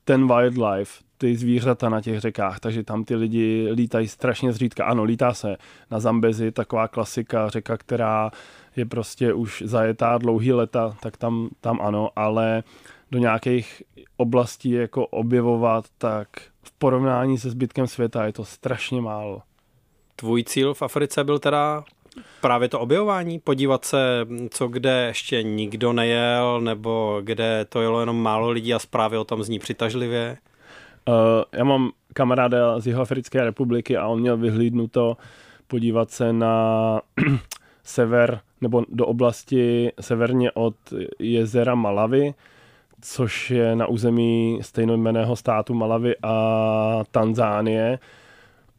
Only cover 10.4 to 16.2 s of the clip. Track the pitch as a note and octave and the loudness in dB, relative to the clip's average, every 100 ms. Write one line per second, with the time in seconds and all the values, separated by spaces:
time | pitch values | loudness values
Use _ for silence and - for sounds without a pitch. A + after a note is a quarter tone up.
10.4 | A#2+ B2 A2+ B2 A2+ G#2 A2 - A#2 A2+ | 2 2 0 -2 -2 -6 -12 -6 -4 -4
11.4 | A2+ - A#2 A#2 G#2 G#2 A2 - G#2+ A2 | -6 -6 -4 -2 -2 -2 -2 -2 0 0
12.4 | A2+ A2+ - - - - _ B2 A#2+ A2 | 0 -2 -4 -18 -20 -20 _ 0 2 0
13.4 | B2+ B2 A2 - - - - - A#2+ B2 | 0 -2 -2 -16 -20 -20 -18 -2 2 2
14.4 | A#2+ - B2+ A#2+ A2+ C3 A#2 - A#2 B2 | 0 -4 -2 0 0 -2 -4 -2 2 2
15.4 | A#2+ A#2 A#2 A2+ G#2+ _ A#2+ G#2+ | 4 2 2 0 -4 _ -4 -4